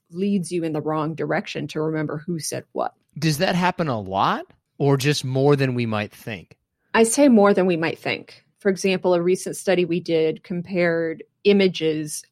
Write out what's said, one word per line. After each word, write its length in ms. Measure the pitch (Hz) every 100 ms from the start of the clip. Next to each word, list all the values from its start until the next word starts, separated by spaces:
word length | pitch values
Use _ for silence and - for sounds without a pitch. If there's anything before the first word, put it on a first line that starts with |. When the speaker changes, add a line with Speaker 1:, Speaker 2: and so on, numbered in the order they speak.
| _
Speaker 1:
leads 420 | 170 202 202 160
you 100 | 175
in 100 | 160
the 80 | 151
wrong 340 | 151 156 156
direction 520 | 151 147 156 - 156 147
to 120 | 156
remember 380 | 156 156 151 156
who 200 | 165 165
said 260 | - 127 -
what. 220 | - - _ _ -
Speaker 2:
Does 200 | 160 147
that 160 | 190
happen 340 | 180 180 175 160
a 100 | 113
lot 480 | 95 95 139 233 370 _ _ -
or 180 | 143 139
just 280 | 143 147
more 320 | 131 131 139 143
than 180 | 131
we 120 | 123 117
might 260 | 107 104
think? 440 | - - 95 90 - _ _ _
Speaker 1:
I 100 | 226
say 240 | 226 - 285
more 260 | 220 202
than 120 | 196 185
we 100 | 165
might 220 | 160 -
think. 460 | 135 107 - - _ _
For 120 | 202
example, 440 | 180 196 185 185
a 80 | 175
recent 340 | 175 185 185 -
study 280 | - 175
we 160 | 170 175
did 420 | 170 165 160 160
compared 800 | - 175 175 185 175 165 165 160 - _
images 800 | 202 202 190 175 160 156 156 - -